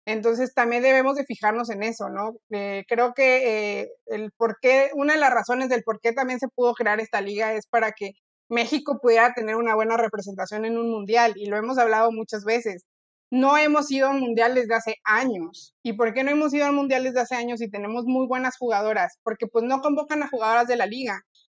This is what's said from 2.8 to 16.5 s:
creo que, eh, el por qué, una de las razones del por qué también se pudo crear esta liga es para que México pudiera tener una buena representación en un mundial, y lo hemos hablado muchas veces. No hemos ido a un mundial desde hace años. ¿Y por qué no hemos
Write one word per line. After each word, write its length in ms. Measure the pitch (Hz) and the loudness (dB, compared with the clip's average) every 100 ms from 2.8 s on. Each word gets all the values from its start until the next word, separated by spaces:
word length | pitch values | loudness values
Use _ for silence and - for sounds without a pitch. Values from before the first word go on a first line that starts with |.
| 196 | -4
creo 260 | 233 240 240 | 0 0 2
que, 640 | 262 254 254 214 208 208 | 4 4 2 0 -2 -4
eh, 80 | - - - | -8 -12 -10
el 260 | 214 214 - | -8 -8 -2
por 200 | 226 214 | -2 2
qué, 300 | 254 262 277 | 4 4 4
una 200 | 294 285 | 2 2
de 60 | 311 | 4
las 140 | 285 | 4
razones 340 | 240 202 247 262 | 2 0 -2 0
del 140 | 247 | -2
por 160 | - 214 | -2 -2
qué 140 | 233 | -2
también 260 | 233 262 247 | -2 -4 -4
se 80 | 254 | -6
pudo 260 | - 240 | 0 0
crear 260 | 233 220 214 | 2 0 -2
esta 220 | 220 214 | -2 -4
liga 320 | 202 208 220 | -4 -4 -2
es 120 | 220 - | -4 -2
para 240 | 240 220 | 0 0
que 200 | 214 196 - _ _ _ | -2 -10 -12 _ _ _
México 520 | 233 233 302 - 269 | -2 0 -2 -2 0
pudiera 320 | 247 226 240 | 4 6 6
tener 220 | 240 214 220 | 2 -4 -2
una 180 | 233 | 0
buena 240 | 220 220 226 | 0 0 0
representación 680 | 226 208 190 196 - 214 220 | 0 -4 -10 -10 -8 -6 -4
en 120 | 233 | -4
un 140 | 233 | -4
mundial, 420 | 220 202 233 233 196 | -4 0 2 2 0
y 120 | 202 | -6
lo 100 | 208 | -4
hemos 220 | 226 262 | -2 0
hablado 320 | 233 220 233 | 2 4 2
muchas 340 | 220 220 214 202 | 0 -6 -6 -2
veces. 400 | 233 233 180 - _ _ _ _ | -2 -2 -10 -16 _ _ _ _
No 260 | 247 269 294 | 2 4 4
hemos 320 | 302 294 294 | 4 2 0
ido 180 | 269 269 | 2 2
a 40 | |
un 80 | 277 | 2
mundial 340 | 254 226 233 | 0 2 2
desde 220 | 254 226 226 | 2 2 0
hace 200 | 220 220 | -2 -4
años. 680 | 214 214 262 196 165 - - _ | 0 2 2 -2 -6 -12 -20 _
¿Y 120 | 240 | -6
por 200 | 214 226 | 0 0
qué 100 | 226 | 0
no 60 | 269 | 0
hemos 240 | 294 302 | 2 2